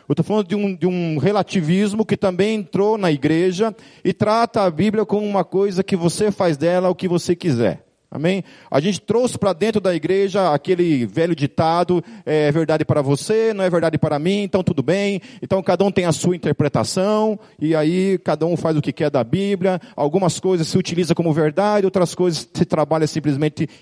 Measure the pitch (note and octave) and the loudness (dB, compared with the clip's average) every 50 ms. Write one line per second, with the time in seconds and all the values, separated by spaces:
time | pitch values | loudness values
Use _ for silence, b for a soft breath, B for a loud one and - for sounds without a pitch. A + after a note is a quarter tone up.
0 | b - D3 - E3 - G3+ G#3+ G3+ E3 G3 G#3 G#3 G3+ F#3+ D#3+ F3+ F#3 F3+ F3+ | b -2 -2 -2 0 0 0 0 0 0 -2 -2 -2 -2 -2 -2 -2 -2 0 -2
1 | E3+ E3 D#3 C#3+ B2 F#3+ G#3 G3+ F3+ - - G3 D#3 D3 F3 F#3+ G#3 G3+ G3 A3 | -2 -2 -2 0 0 0 2 0 -2 0 -2 -2 0 2 2 2 2 0 0 -2
2 | G#3+ - - - - F#3+ F3+ F3 G3 G#3+ A3 G#3+ F#3+ - - F3+ G3+ G#3 A3 G#3+ | -2 -2 -2 0 0 -2 0 0 0 0 -2 -4 -4 -4 -2 0 0 0 0 0
3 | G3 F3 D3+ C#3 C3+ D3+ D#3+ E3 F3+ F#3+ F3+ F3 A3 A3+ A3 B B B B B | 0 0 0 0 0 0 2 2 2 0 0 0 -2 -2 -4 B B B B B
4 | - F#3 F#3+ - G#3 G#3+ G#3+ A#3 A#3 A#3 - A3+ G3 F3+ D#3 D3+ F#3+ G#3+ G3+ A3 | -4 -4 -2 0 0 0 2 2 0 0 0 0 0 0 0 0 0 0 0 0
5 | G#3 G#3+ G3 G#3 G#3+ G#3 G3+ G3 E3 - - F#3+ G3+ G3+ F#3 F3+ F#3+ - G3 E3+ | -2 -2 -2 -2 -2 -2 -2 -2 -2 -2 -2 -2 -2 0 0 -2 -2 -2 -2 0
6 | E3+ F3 - - G#3 G#3+ G3 - G3 F3 D3+ C3+ D#3+ E3+ F3+ F#3 F#3 F3+ F3+ - | 0 -2 0 0 0 0 0 0 0 0 0 0 0 0 0 2 0 0 -2 -2
7 | F3+ F3+ F3 F3 - - F3 E3+ - F3 C3 A#2 A#2 F#2+ D2+ - - _ _ _ | -2 -2 -2 0 0 -2 -2 -2 0 0 0 2 0 0 -2 -4 -10 _ _ _
8 | _ _ - - D3 F3 F#3+ G3 B B B B B B - C#3 D3+ G3+ F#3+ E3 | _ _ -8 -4 -2 -2 -2 -2 B B B B B B -2 0 0 0 -2 -2
9 | - - G#3 A#3 B3+ A#3+ - - - G3 F3+ D#3 F#3+ A3+ G#3+ G#3+ F#3 F#3+ F3 D#3+ | -2 -2 0 0 0 0 -2 -2 -2 -2 0 0 -2 -2 0 0 0 0 -2 0
10 | D3 D#3 F#3+ G3 G3 G3 E3+ G3+ F#3+ E3+ D3 C#3 - F3+ F#3 F3 F3 E3+ D3+ C3 | 0 0 0 0 0 0 0 0 2 2 2 0 0 0 0 2 2 2 2 2
11 | A#2 G2+ F#2+ D#3 E3 F3+ E3 C#3 C#3+ C3+ - - E3 D#3+ E3 E3+ F3 F3+ F3+ F3 | 0 -2 0 0 0 0 0 0 -2 -2 0 0 0 2 2 2 2 2 0 0
12 | E3 B A3+ G#3 B - D#3 D#3 D3+ D3 C#3+ E3 D#3+ D3+ D#3 D#3 D3+ - D#3 D3+ | -2 B -12 -12 B 0 0 2 2 2 2 2 2 2 0 0 0 0 0 0
13 | C3+ C3+ C#3+ C3+ - - G#3+ A3 A3 A3+ G#3+ G3 F#3+ F3+ E3+ E3+ D#3+ E3 D3+ D3 | 2 2 0 -2 0 0 0 2 2 0 0 0 0 0 2 2 2 0 0 0
14 | - D#3 D3+ C#3+ D3+ F3+ G3 G#3 G#3 F#3 - F#3+ F3 - F3 C#3 B2 C3 F3+ G3 | 0 0 0 0 0 0 0 0 0 0 0 0 0 0 -2 0 0 0 0 0
15 | G3+ G3+ G3+ F#3 B B B B - - G3 F#3+ - - F#3 F3 G3 G3+ - G3 | 0 0 -2 -4 B B B B -4 -2 -2 0 2 0 2 2 2 2 2 2
16 | F3+ E3+ D3+ - - E3+ F3+ E3 - E3+ D3 - D3+ C#3+ - A#2+ A2+ - - F#3+ | 0 0 0 0 0 -2 -2 0 -2 -2 0 0 0 0 0 0 -2 -2 -2 0
17 | F#3 G#3 G#3+ G#3+ G#3+ A3 G#3 G#3 B B B B D3+ D#3 D#3+ D#3 D3+ D#3 F3 F#3 | 0 0 2 2 0 0 -2 -4 B B B B -2 0 0 2 2 2 2 2
18 | F#3+ G3 F#3+ F3+ - - D#3+ D3+ D#3 E3+ F3 - - E3 D#3+ D3 - D3 - - | 2 0 0 0 0 -2 -2 0 0 0 0 0 0 0 0 0 -2 -4 -4 -2
19 | D#3 D3 C#3 C3+ A#2 A#2 A#2 F#3+ G3 G3+ G3+ F3+ F3 F#3+ F#3 E3+ B B B - | -2 0 0 0 0 0 0 -2 0 -2 -2 0 0 0 -2 -2 B B B -4
20 | D3 D3 D3+ G3 F#3+ E3 - - - F#3 F#3 F3 D#3+ - - F#3+ - - E3+ E3 | -2 0 0 2 2 2 0 0 0 0 0 0 0 0 0 -2 -2 0 -2 -2
21 | F#3 C#3+ F3 - E3+ E3+ D3 D#3+ D#3 D3+ D3 F3+ G3+ G#3 G#3 G#3+ F#3+ F#3+ F3+ G3 | 0 0 0 0 0 0 0 2 0 0 0 0 0 2 2 2 2 2 2 0
22 | F3 D#3 - - F3+ F3+ D#3+ C#3 - - - - E3+ - - D#3+ D3 C#3+ D#3+ D#3+ | 0 0 0 0 0 0 0 -2 -6 -8 -4 -2 -2 0 2 0 0 0 0 0
23 | D#3 D3+ - D#3 C#3 D3+ C#3 C3+ D#3 D3+ D3+ - D#3+ B B B | 0 -2 -2 -2 -2 -2 0 0 0 -2 -2 -4 -6 B B B